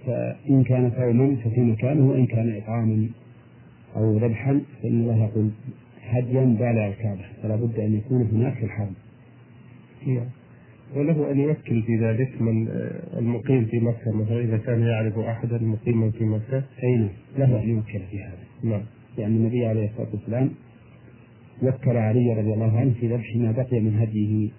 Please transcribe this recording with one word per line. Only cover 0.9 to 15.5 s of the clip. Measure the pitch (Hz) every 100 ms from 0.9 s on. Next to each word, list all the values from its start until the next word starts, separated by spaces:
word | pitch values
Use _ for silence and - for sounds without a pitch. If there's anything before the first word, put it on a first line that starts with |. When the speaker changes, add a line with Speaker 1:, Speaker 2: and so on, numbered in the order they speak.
| 123
Speaker 1:
صوما | 123 120 135 135
ففي | 113 117
مكانه، | 120 110 120 156 131
وإن | 135 120
كان | 113 117 104
إطعاما | 107 117 110 110 110 - - - - - - - - 107
أو | 110 107
ذبحا | 120 110 131 139 - -
فإن | 117 117
الله | 117 113
يقول: | 110 107 107 107 127 - - - -
"هديا | 120 120 127
بالغ | 131 110 120 113 104
الكعبة"، | 98 107 95 90 -
فلا | 107 110
بد | 120 110
أن | 107 107
يكون | 104 127
هناك | 113 110 131
في | - 107
الحرم. | - 101 92 - - - - - - - - - - 135
Speaker 2:
نعم. | 127 123 - - - - - - 135
وله | 147 156 143
أن | 139
يوكل | 147 156 - 117
في | 110 113
ذلك | 113 113 131 -
من، | 113 113 110
آه، | 113 - - - 117
المقيم | 117 120 131 131 113
في | 117
مكة | 113 113 113
مثلًا، | 110 110 117
إذا | 117 110
كان | 117 117
يعرف | 117 110 110 104
أحدا | 104 110 117